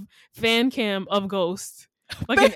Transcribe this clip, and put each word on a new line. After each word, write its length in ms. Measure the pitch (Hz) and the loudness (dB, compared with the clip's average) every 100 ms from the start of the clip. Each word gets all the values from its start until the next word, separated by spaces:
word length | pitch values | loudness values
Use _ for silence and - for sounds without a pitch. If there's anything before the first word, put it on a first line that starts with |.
| 202 _ _ | -10 _ _
fan 380 | - 226 233 254 | -4 2 2 2
cam 360 | 262 214 196 185 | 0 -2 -2 -2
of 180 | 202 196 | -2 0
Ghost. 600 | 196 175 196 - - - _ - - - | -2 -2 -4 -10 -18 -20 _ -18 -10 -2
Like 120 | 285 | 4
an 120 | 523 | 4